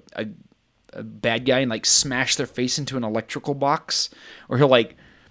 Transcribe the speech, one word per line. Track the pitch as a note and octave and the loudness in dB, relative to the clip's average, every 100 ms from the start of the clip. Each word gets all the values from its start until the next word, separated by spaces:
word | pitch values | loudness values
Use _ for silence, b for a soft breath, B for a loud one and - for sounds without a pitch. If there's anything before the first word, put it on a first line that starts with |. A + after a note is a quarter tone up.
| - | -8
a, | - A2 - - _ _ _ _ | -10 -10 -12 -20 _ _ _ _
a | - | -16
bad | A2 A2 A#2 A#2 B2+ | -14 -6 -2 0 2
guy | B2+ | 2
and, | C3 | 0
like, | A2 - | -2 2
smash | - C#3 B2+ C3 - | 2 2 0 0 -2
their | B2+ | -2
face | - B2+ - | -4 -2 -2
into | C#3 C3 | -4 -4
an | |
electrical | A2 A2+ - C#3+ - | -2 -4 -4 -8 -6
box, | C#3 C#3 D#3 - - - B B B B | -2 0 0 -2 -4 -4 B B B B
or | A#2+ | 4
he'll, | C#3+ | 6
like, | B2 A2 - b b b | 6 4 -4 b b b